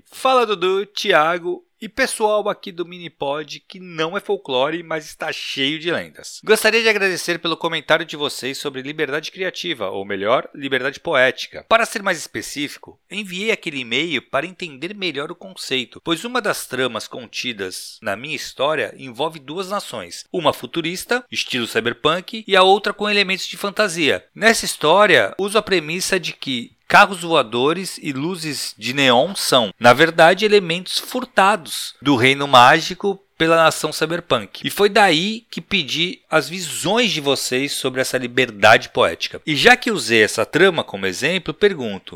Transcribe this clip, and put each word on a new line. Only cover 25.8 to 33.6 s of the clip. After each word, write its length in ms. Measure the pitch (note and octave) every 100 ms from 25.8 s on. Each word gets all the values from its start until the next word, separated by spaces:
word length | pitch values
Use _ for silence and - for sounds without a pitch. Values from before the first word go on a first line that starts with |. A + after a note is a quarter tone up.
| D3+ F3+ - F#3+
de 140 | D#3+
que 380 | - - B2 A#2+ _ -
carros 340 | F3 G3 F#3+
voadores 800 | E3+ D#3+ A2+ A#2+ C#3 F3 F3+ -
e 120 | E3+
luzes 600 | C3+ D#3 F#3 D#3 B2+ - -
de 160 | A2
neon 420 | C#3 C3+ A#2+ A#2 G2
são, 380 | - C3+ G#2+ -
na 140 | B2+
verdade, 540 | C#3 D#3+ E3 E3 F#3+ G#3+
elementos 520 | G3+ E3+ E3+ F3+ -
furtados 960 | - B3+ B3 - G3 G#3 C3 - - -
do 140 | C#3+ B2+
reino 320 | C3 C#3 C#3+
mágico 720 | C3 B2 D#3+ D#3 F3+ G3+ F#3+ _ -
pela 200 | D#3+
nação 340 | E3